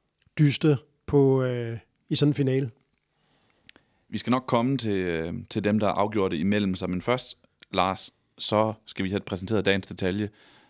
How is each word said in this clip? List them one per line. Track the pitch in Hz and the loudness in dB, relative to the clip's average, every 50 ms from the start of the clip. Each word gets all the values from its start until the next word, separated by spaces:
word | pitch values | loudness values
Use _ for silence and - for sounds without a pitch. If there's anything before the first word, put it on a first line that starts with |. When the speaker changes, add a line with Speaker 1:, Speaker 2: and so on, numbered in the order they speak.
| _ _ _ _ _ _ - - | _ _ _ _ _ _ 0 4
Speaker 1:
dyste | 151 143 135 - - 156 147 - - _ _ _ _ | 4 4 4 4 4 2 2 2 0 _ _ _ _
på, | - - 143 139 135 135 131 131 | 0 4 4 6 6 4 2 2
øh, | 127 123 120 120 117 117 110 - _ _ _ _ - | 0 -2 -4 -6 -6 -8 -10 -12 _ _ _ _ -4
i | 170 | 0
sådan | - 147 147 | 2 2 2
en | 143 | 2
finale. | - 143 131 131 135 139 120 - _ _ _ _ _ _ _ _ _ _ _ _ _ _ _ _ _ _ _ - _ _ _ _ _ _ - | 2 0 0 0 0 -2 -4 -8 _ _ _ _ _ _ _ _ _ _ _ _ _ _ _ _ _ _ _ -20 _ _ _ _ _ _ -10
Speaker 2:
Vi | - 107 | -8 -6
skal | - - | -2 0
nok | 123 127 127 | -2 -2 0
komme | - - 117 117 127 139 | 0 0 2 2 2 0
til, | 127 - 110 101 | -2 -2 -2 0
øh, | 95 92 90 85 82 80 85 90 95 95 - | 0 0 -2 -2 -2 -4 -4 -6 -8 -8 -6
til | - 110 98 | -6 -2 0
dem, | 104 104 107 | 2 2 2
der | 104 98 | 2 0
afgjorde | - - 101 107 107 107 95 95 90 | 0 0 0 0 0 0 0 0 0
det | 78 | 0
imellem | 80 98 104 104 104 98 92 | 0 0 2 2 0 0 -2
sig. | 90 95 90 | -4 -4 -4
Men | 90 90 - | -4 -4 -2
først, | - 123 131 - - - _ _ _ _ _ - _ | -2 -2 -2 -2 -8 -12 _ _ _ _ _ -16 _
Lars, | - 95 92 95 95 - - - _ _ _ _ _ - | -2 0 0 0 0 -4 -8 -12 _ _ _ _ _ -8
så | - - 110 107 110 110 107 - _ | -4 0 2 2 2 0 -2 -8 _
skal | - - - 98 | -16 -8 -6 -4
vi | 92 | -4
have | 98 98 | -4 -4
præsenteret | - - 104 90 98 95 110 104 90 | -6 -6 -8 -8 -6 -2 -2 0 2
dagens | 98 98 98 90 | 2 2 0 0
detalje. | - 87 - 98 92 92 104 107 101 _ _ _ _ _ _ _ | -6 -8 -6 -4 -2 -2 -2 -4 -6 _ _ _ _ _ _ _